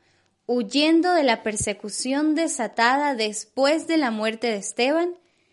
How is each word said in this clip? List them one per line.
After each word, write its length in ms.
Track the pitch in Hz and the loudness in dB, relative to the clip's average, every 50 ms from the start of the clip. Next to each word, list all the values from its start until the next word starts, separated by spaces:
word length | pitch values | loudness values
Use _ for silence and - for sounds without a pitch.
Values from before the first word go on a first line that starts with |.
| _ _ _ _ _ _ _ _ - | _ _ _ _ _ _ _ _ -6
huyendo 680 | - 247 247 240 - - 285 294 311 330 330 320 359 359 | -2 -2 -2 -2 0 0 2 4 4 4 4 4 4 2
de 80 | 330 | 4
la 220 | 277 247 226 226 - | 4 2 2 0 -2
persecución 920 | 220 208 208 - 214 202 - - 208 - - - 254 269 294 302 311 302 | -6 -4 -4 -4 -4 -6 -8 -10 -12 -10 -6 -4 -2 -2 0 0 0 0
desatada 800 | 320 330 294 285 - 220 202 - - 226 240 262 285 294 285 269 | 0 0 -2 -2 -4 -6 -4 0 2 4 4 4 2 0 -2 -2
después 720 | 220 220 214 208 - - _ - 254 269 277 320 311 302 | -2 -2 -4 -4 -8 -12 _ -2 0 2 2 2 0 0
de 120 | - 330 320 | 0 0 0
la 120 | 277 233 | 0 0
muerte 380 | 220 214 214 220 220 226 240 233 | -2 -2 -2 -4 -4 -2 -4 -4
de 80 | 214 | -4
Esteban, 580 | 202 196 - - - 240 269 302 330 349 359 349 - _ _ _ _ _ _ | -4 -6 -8 -2 0 0 2 2 0 0 -2 -4 -10 _ _ _ _ _ _